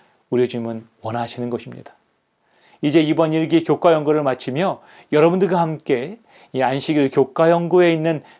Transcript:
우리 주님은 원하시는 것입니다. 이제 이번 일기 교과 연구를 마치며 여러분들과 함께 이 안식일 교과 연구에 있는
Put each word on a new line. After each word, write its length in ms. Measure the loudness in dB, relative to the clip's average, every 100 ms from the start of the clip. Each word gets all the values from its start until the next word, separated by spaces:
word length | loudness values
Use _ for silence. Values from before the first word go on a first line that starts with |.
| _ _ _
우리 180 | 0 0
주님은 400 | -2 -8 -10 -14 _
원하시는 480 | -10 -8 -8 -8 -8
것입니다. 440 | -8 -10 -18 -20 -20 _ _ _ _ _ _ _ _
이제 200 | 0 2
이번 320 | 2 2 0
일기 300 | 0 0 0
교과 280 | 0 0 2
연구를 300 | 2 2 0
마치며 580 | -2 -4 -6 -4 -4 -6 -12 -20 _
여러분들과 480 | 2 4 4 0 0
함께 600 | -2 -4 -4 -2 -4 -12 _ _ _
이 80 | -4
안식일 500 | -2 -2 -2 0 2
교과 380 | 2 0 2 2
연구에 420 | 2 2 2 4
있는 320 | 2 -2 -4 -8 -20